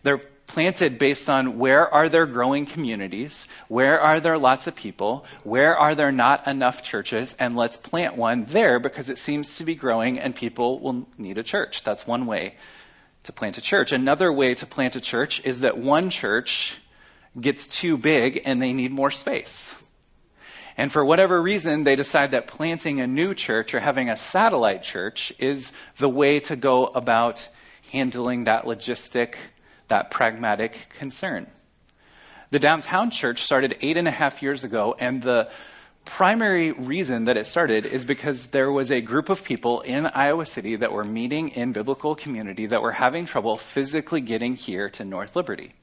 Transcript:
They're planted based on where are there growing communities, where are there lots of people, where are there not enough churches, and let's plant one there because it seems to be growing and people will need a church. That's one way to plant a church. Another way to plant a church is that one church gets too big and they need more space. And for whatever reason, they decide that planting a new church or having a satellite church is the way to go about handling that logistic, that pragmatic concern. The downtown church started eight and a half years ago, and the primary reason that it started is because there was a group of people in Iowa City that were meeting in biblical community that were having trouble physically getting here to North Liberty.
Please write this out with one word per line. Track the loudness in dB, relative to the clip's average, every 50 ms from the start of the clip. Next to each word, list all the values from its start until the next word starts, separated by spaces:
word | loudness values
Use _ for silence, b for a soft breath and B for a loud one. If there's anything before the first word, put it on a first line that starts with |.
They're | 2 2 0 0 -2 -16 _ _ _
planted | -8 -2 0 0 0 2 2 0 0 2 2
based | 2 2 2 0 0 2
on | 2 2 2 0 0
where | 0 4 6 6 6 6 6
are | 6 4 4 6
there | 6 4 4
growing | 4 0 0 0 2 2 0 -2
communities, | -4 -6 -4 -4 -4 -4 -4 -6 -6 -6 -8 -8 -8 -8 -10 -12 B B B B
where | B 2 4 6 6 6 6
are | 6 6 4 4
there | 4 2 2
lots | 4 4 4 4 2 -2
of | -10 -10
people, | -8 -12 -12 -6 -4 -2 -2 -2 -4 B B B B
where | B -2 2 4 6 6 6
are | 6 4 4 4
there | 4 2 2
not | 4 4 4 4 4 4 2
enough | -4 -2 2 0 0 0 -2
churches, | -10 -6 -6 -6 -4 -2 -4 -4 -4 -4 -4 -4
and | -2 -2 0
let's | 0 0 0 -2 -8
plant | -10 -6 -4 -2 -2 -2 -2
one | 0 0 0 0 0 -2
there | 0 2 4 6 6 4 4
because | 2 -2 -6 -6 -10 -8
it | -8
seems | -6 -4 -4 -4 -4 -4 -8 -10
to | -8 -6
be | -6 -6
growing | -2 0 0 0 2 0 0 -2 -2
and | -4 -6 -6
people | -4 -8 -8 -4 -2 -2 -2 -2 -2
will | -6 -6 -6 -6 -8 _ _
need | -14 -12 -8 -8 -8
a |
church. | -6 -4 -2 -2 -2 -4 -8 -6
That's | -4 -4 -4 -4 -4
one | -4 -4 -2 -2
way | -2 -4 -4 -4 -6 -10 B B B B B B B B B B B B B
to | _ -20
plant | -10 -8 -8 -6 -6
a | -8
church. | -2 0 2 2 2 2
Another | 0 0 2 2 4 4 4 2
way | 4 4 2 2 2
to | -2 -6
plant | -10 -4 -2 -2 -2 -2
a | -6
church | -8 -4 -2 -2 -2 -2 -4 -4 -4
is | -4 -2 2
that | 0 0 0 0
one | 2 2 2 2 2 0
church | -4 -4 -2 0 0 0 -2 -2 -4 -4 -4 -6 -8 -12 b b b b b b b b b b b -2
gets | -2 -2 0 0 -4
too | -4 -4 -2 0 0 0
big | 2 2 2 4 4 4 2 0 -2 -2
and | -2 -2 0
they | 0 0 -2
need | -2 -2 -4
more | -2 0 0 0
space. | 0 -2 -4 -4 -4 -4 -6 -8 -8 -8 -8 -10 -14 -18 -20 _ _ _ _ _ _ _ _ _ B B B B B B B B B
And | -4 -4 0
for | 2 2
whatever | 4 6 6 6 6 6 4 2
reason, | 2 2 0 0 0 0 0 2 4
they | 4 4
decide | 4 2 4 4 4 4 4
that | 2 -2 -2
planting | -4 -8 -4 -4 -4 -4 -4 -4 -4 -2 -2
a | -2
new | -2 0 0 0 0
church | -2 -4 -2 0 0 0 0 0
or | -4 0
having | 0 0 0 0 0 -2
a | -2 -4
satellite | -4 0 2 4 4 4 4 4 2 2 2 0
church | -8 -10 -8 -6 -6 -6 -6 -8 -8 -8 -6 -2
is | -2 -2 -2 -2 -6 -10 B B B B B
the | 0 0 2
way | 4 4 4 6 4 4
to | 0 -4 -6
go | 0 2 4 6 6 4 2
about | 0 -2 2 4 4 4 4 2 -2 -6 -14 -16 B B B B B B B -6
handling | -4 -2 -2 -2 -2 -2 -2 -2 -2 0 2
that | 2 2 2 0
logistic, | -4 -6 -6 -6 -6 -6 -6 -6 -4 -2 -2 -2 -2 -4 -16 -18 -20 _ b b b b b b 0
that | 0 0 0 -2
pragmatic | 0 0 0 0 0 -2 -2 -2 0 0 -2 -6 -6 -12 -20 _ -14 -12
concern. | -12 -10 -8 -8 -8 -6 -6 -8 -10 -14 -20 _ _ _ _ _ _ _ B B B B B B B B B B B B
The | 0 4
downtown | 4 4 4 4 0 -2 0 0 0 0
church | -2 -2 -2 -2 -2 -2
started | -2 2 2 2 2 0 -2 -4
eight | -2 -2 0
and | 0 0
a | 0
half | 0 0 -2 -2 -2 -4
years | -6 -4 -4 -4
ago, | -6 -4 -2 0 0 0 -2 -2
and | -4 -4 -4 -2
the | 0 2 2 2 0 B B B B B B B B B B B _
primary | -16 0 4 4 4 4 4 2 2 2 2 2 0
reason | -2 -6 -6 -6 -4 -4 -2 -2 -2 0 2
that | 2 2 0
it | 0
started | -2 0 0 2 2 2 0 0
is | -2 -6 -6 -2
because | -4 -4 -4 -2 -6 -6 -6 -8 -2
there | 0 2 2 2
was | 2 0 0 0
a | 0 -2
group | -2 -2 -2 -2 0 0
of | -4 -4
people | -2 -6 -6 -2 0 -2 -2 -2
in | -2 -4 -4 -2 -2
Iowa | -2 0 2 2 2 2 0 -4
City | -6 -10 -8 -6 -6 -4
that | -2 -2 -2
were | -2 -4
meeting | -4 -4 -4 -4 -4 -4 -4 -4 -4 -6
in | -6 -4 -4 -4
biblical | -4 -4 -4 -4 -4 -4 -4 -6 -6
community | -4 -8 -10 -8 -8 -8 -8 -8 -8 -4
that | -2 -2 0
were | 0 -2
having | -2 0 0 0 0 -2 -8
trouble | -4 -4 -4 -2 -2 -4
physically | -4 -8 -6 -4 -4 -4 -2 -4 -6 -4 -2 -4 -4
getting | -2 -2 -4 -2 -2 -4 -4
here | -6 -8 -8 -6 -6 -6 -6
to | -8 -10
North | -12 -10 -8 -8 -10 -4 -4
Liberty. | -4 -4 -4 -8 -10 -10 -20 _ _